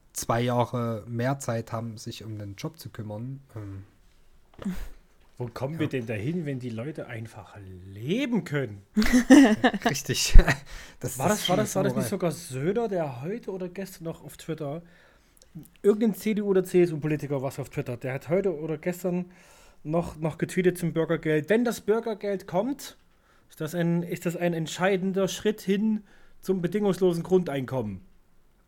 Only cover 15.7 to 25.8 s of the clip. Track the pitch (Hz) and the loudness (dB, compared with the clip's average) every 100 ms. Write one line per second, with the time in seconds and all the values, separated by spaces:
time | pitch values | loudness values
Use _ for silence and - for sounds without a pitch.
15.7 | _ 202 208 226 - 214 208 202 190 180 | _ 2 4 2 0 -2 -2 2 2 4
16.7 | 180 175 156 151 151 139 139 135 - 127 | 4 4 2 -2 -2 -2 -4 -4 -6 -8
17.7 | - 131 120 127 131 - 180 190 151 160 | -8 -6 -6 -6 -8 -2 0 0 -4 -6
18.7 | 151 180 175 185 180 180 - - - - | -6 -6 -4 -4 -4 -6 -12 -20 -20 -20
19.7 | - 147 165 170 156 160 - 170 - 180 | -16 -2 -2 -2 -4 -6 -4 -4 2 0
20.7 | 175 170 165 160 160 156 156 147 226 247 | 0 -2 -2 -2 -2 0 0 2 2 2
21.7 | - - 226 226 208 202 196 - 175 240 | -2 0 0 -2 -6 -4 -6 -2 -2 -2
22.7 | 277 - - _ _ _ _ _ - 151 | -6 -12 -20 _ _ _ _ _ -10 -6
23.7 | 175 170 170 175 170 175 170 175 165 156 | -2 0 0 -2 -4 -4 -2 0 0 -4
24.7 | - 185 190 190 185 185 - 208 214 - | -2 0 2 0 0 -2 -2 -4 -2 -2
25.7 | 196 | 0